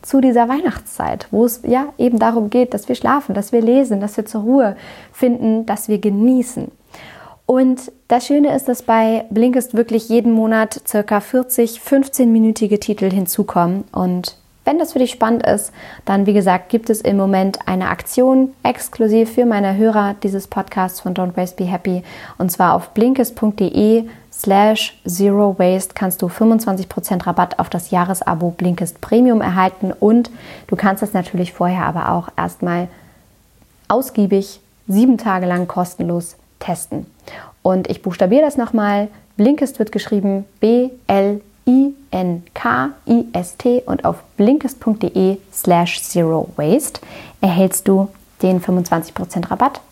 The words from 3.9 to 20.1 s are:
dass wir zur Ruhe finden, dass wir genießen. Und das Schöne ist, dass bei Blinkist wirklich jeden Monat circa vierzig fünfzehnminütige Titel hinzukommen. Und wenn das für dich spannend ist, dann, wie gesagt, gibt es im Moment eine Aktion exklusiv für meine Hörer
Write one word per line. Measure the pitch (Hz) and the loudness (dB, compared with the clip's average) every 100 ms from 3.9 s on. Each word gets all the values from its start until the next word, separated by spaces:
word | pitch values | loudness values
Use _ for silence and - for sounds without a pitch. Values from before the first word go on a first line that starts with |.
| 202 | -2
dass | 208 208 | -4 -6
wir | 214 | -6
zur | 220 | -6
Ruhe | 214 277 220 190 - - - | 0 2 2 -2 -16 -20 -20
finden, | - 247 240 220 220 226 | -2 0 2 0 0 -2
dass | - - | -6 -2
wir | 208 | -2
genießen. | 214 202 233 254 240 - - _ _ - - - - - - | 0 2 4 2 0 -6 -12 _ _ -20 -20 -20 -20 -12 0
Und | 254 262 254 - _ _ | 2 2 0 -6 _ _
das | 240 247 | -2 2
Schöne | 285 285 269 | 2 2 0
ist, | 269 | -2
dass | 247 | -4
bei | - 226 220 220 - | 0 2 2 0 -2
Blinkist | 208 247 247 240 214 | 0 2 2 0 -2
wirklich | 233 226 220 | 0 -2 2
jeden | 233 233 | 2 4
Monat | 226 220 220 220 - - | 2 2 0 -2 -6 -4
circa | 208 208 214 | -4 0 -2
vierzig | 214 254 254 - 233 233 | 0 -2 0 0 0 -2
fünfzehnminütige | - 269 269 - 240 226 220 220 208 208 | 0 2 2 2 4 4 4 2 0 0
Titel | - 208 190 | -2 -2 0
hinzukommen. | 190 180 - 202 180 175 190 - | 0 -2 -2 0 0 0 -2 -6
Und | - 180 180 175 - _ _ - | -4 -2 -2 -6 -12 _ _ -2
wenn | 311 | 0
das | 320 | -2
für | 277 | 0
dich | 247 | -2
spannend | - 220 233 - | 0 0 2 2
ist, | 208 - - - - - | 0 -2 -14 -20 -14 -2
dann, | 196 202 | 0 4
wie | |
gesagt, | 208 190 180 - | 2 2 0 0
gibt | 233 226 | -4 0
es | 214 | -2
im | - 202 | 0 0
Moment | 196 190 190 - - | 2 2 0 -4 -4
eine | 185 185 | -4 -2
Aktion | - - - 262 262 262 - | -6 -4 2 4 4 2 0
exklusiv | 240 247 - - 220 220 226 | -4 -4 -10 -2 2 2 2
für | 240 240 | 2 2
meine | 208 196 196 | 2 0 2
Hörer | 220 214 202 | 2 2 -2